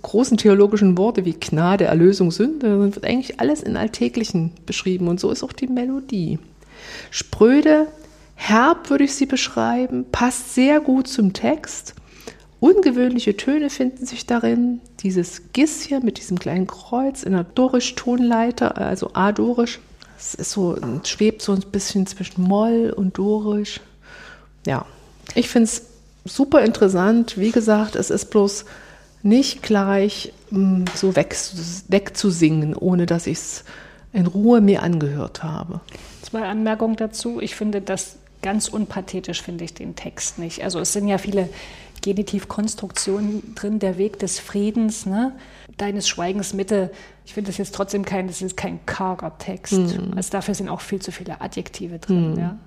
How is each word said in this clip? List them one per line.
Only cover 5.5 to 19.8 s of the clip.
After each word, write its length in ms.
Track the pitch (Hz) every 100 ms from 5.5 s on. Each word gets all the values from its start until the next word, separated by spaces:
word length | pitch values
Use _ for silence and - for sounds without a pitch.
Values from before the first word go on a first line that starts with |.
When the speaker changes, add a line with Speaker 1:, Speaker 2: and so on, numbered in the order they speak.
Speaker 1:
die 140 | - 254
Melodie. 720 | 247 254 269 269 202 160 160 - - - - - - -
Spröde, 760 | - - - 220 277 311 302 311 - - - - -
herb 540 | - 214 269 339 -
würde 140 | 277
ich 100 | 277
sie 120 | - 269
beschreiben, 800 | 262 - - 226 240 254 247 254
passt 440 | - 247 - - -
sehr 240 | 262 302
gut 280 | 294 262 262
zum 260 | - 196
Text. 600 | - 233 302 - - - - - - - - - _
Ungewöhnliche 800 | 277 403 320 247 247 247 214 202
Töne 320 | - 302 285
finden 360 | - 254 254 254
sich 180 | 240 -
darin. 540 | 240 233 233 247 240 - -
Dieses 500 | 196 185 175 - -
Giss 300 | - 302 -
hier 160 | - 277
mit 180 | 240 -
diesem 220 | - 180
kleinen 260 | - 180 190
Kreuz 560 | - - 240 269 269
in 100 | 180
der 100 | 190
Dorisch-Tonleiter, 1300 | 175 - 254 254 247 - - 247 240 226 233 240 240 -
also 340 | 196 185 -
A-Dorisch. 680 | - 196 208 226 240 233 -